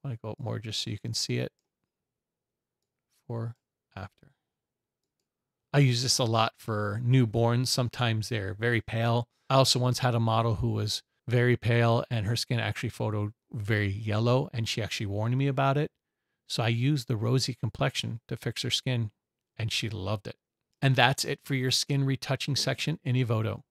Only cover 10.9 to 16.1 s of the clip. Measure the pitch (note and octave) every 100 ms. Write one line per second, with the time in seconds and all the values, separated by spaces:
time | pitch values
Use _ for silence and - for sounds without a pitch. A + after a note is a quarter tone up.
10.9 | - _ _ - B2 B2 A#2+ A#2 A#2+ A#2
11.9 | A#2 - A#2 G2+ A#2+ - A#2+ A2 - A#2
12.9 | - A2+ G#2+ G#2 - _ A#2+ G2+ G#2+ G2+
13.9 | G2 G#2+ G#2 A#2 B2+ D3 A#2+ A2 - G#2
14.9 | - G2+ G2+ A2 B2+ C#3 C3+ C#3 C#3 D3+
15.9 | _ _